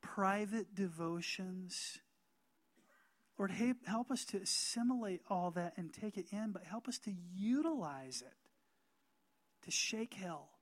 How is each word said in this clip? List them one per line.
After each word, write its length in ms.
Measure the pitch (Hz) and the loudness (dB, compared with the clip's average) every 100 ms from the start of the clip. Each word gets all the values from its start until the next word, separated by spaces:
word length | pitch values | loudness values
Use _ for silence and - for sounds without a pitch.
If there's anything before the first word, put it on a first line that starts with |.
private 720 | - - 190 202 214 226 185 | -6 2 4 4 2 -2 -2
devotions. 1300 | 196 190 160 165 170 170 - 185 185 185 - - - _ _ _ _ _ _ _ _ _ - _ _ _ - | 0 -2 0 -2 0 -2 -4 -4 -6 -6 -6 -6 -8 _ _ _ _ _ _ _ _ _ -20 _ _ _ -2
Lord, 140 | 196 | 0
he-, 220 | 175 240 247 - | 4 2 2 0
help 240 | 220 247 | -2 0
us 160 | 247 - | -2 -2
to 120 | 202 | -2
assimilate 840 | 190 - - - 240 254 214 180 - | 0 0 0 2 4 4 2 -2 0
all 220 | 190 175 | 2 2
that 220 | 170 175 - | 2 0 -2
and 160 | 165 | -6
take 240 | - 214 202 | -4 -4 -4
it 80 | 175 | -4
in, 200 | 202 220 | -2 -2
but 120 | 185 | -2
help 240 | 170 214 247 | -4 -6 -4
us 100 | 247 | -4
to 120 | - 185 175 180 | -4 -4 -4 0
utilize 880 | 208 262 320 302 160 139 135 127 - | 4 6 4 2 0 -4 -6 -8 -8
it 80 | - _ _ _ _ _ _ _ _ _ _ _ _ - | -16 _ _ _ _ _ _ _ _ _ _ _ _ -2
to 60 | |
shake 440 | - - 220 233 - | 0 2 0 -2 -4
hell. 340 | 190 156 143 _ | -4 -4 -8 _